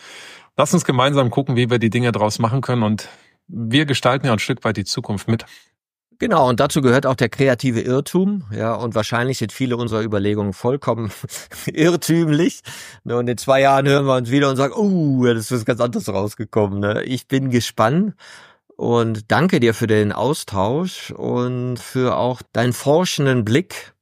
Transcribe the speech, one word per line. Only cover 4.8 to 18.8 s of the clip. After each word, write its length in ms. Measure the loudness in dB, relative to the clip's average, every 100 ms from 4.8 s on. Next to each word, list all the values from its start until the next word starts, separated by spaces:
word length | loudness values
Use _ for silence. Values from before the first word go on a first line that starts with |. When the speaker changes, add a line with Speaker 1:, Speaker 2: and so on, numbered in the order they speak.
Speaker 1:
Zukunft 440 | -4 -6 -6 -6 -2
mit. 160 | -4 -4 -20 _ _ _ _ _ _
Speaker 2:
Genau, 300 | 0 4 4
und 120 | 4
dazu 200 | 2 2
gehört 260 | 4 4 2
auch 100 | 0
der 120 | -2
kreative 520 | 2 2 2 0 -2
Irrtum, 640 | 0 -2 0 0 0 -2 -6
ja, 220 | -4 -4
und 200 | -4 -2
wahrscheinlich 440 | -2 -2 -2 -2 -2
sind 140 | -6
viele 240 | -4 -2 -2
unserer 260 | -2 -2
Überlegungen 500 | -2 0 0 0 -2
vollkommen 580 | -2 -2 -2 -2 -4 -4 -10 -14 -14
<laughs> 260 | -16 -12 -8
irrtümlich, 960 | 0 2 2 0 0 2 2 0 -2 -14 -18 -18 -18
ne, 140 | -6 -4
und 120 | -2
in 80 | -4
zwei 240 | -2 2
Jahren 260 | 4 4 2
hören 200 | 2 2
wir 80 |
uns 160 | 0 2
wieder 180 | 2 2
und 80 | 2
sagen, 180 | -2
"Oh, 500 | 0 0 2 0 2 2
ja, 80 |
das 120 | 2 -2
ist 60 |
was 120 | -4
ganz 160 | -2 -2
anderes 280 | -2 -2 -4
rausgekommen", 680 | -4 -4 -6 -4 0 0 0
ne? 240 | -2 -2
Ich 240 | -4 -8 -2
bin 240 | -2 0
gespannt 640 | 0 -2 0 2 2 0 -4 -18 -20 -20 _ _
und 540 | -6